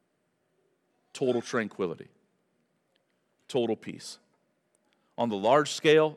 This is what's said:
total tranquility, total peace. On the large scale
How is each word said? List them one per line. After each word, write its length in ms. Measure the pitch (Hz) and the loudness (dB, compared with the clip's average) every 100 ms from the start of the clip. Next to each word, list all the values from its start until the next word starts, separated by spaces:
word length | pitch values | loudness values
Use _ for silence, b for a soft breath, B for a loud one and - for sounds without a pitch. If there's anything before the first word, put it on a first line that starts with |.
| _ _ _ _ _ _ _ _ _ _ _ | _ _ _ _ _ _ _ _ _ _ _
total 280 | - 131 120 | -4 0 0
tranquility, 680 | - 123 107 - 92 78 - _ _ _ _ _ _ _ _ _ _ _ _ _ - | -2 -4 -4 -4 -6 -6 -16 _ _ _ _ _ _ _ _ _ _ _ _ _ -6
total 260 | 135 117 107 | -2 -2 -4
peace. 440 | - - - - _ _ _ _ _ _ _ _ _ - | -8 -14 -16 -18 _ _ _ _ _ _ _ _ _ -6
On 100 | 120 | -4
the 80 | 101 | 0
large 360 | 104 143 143 | 4 4 2
scale 420 | - 156 156 156 | 0 4 4 4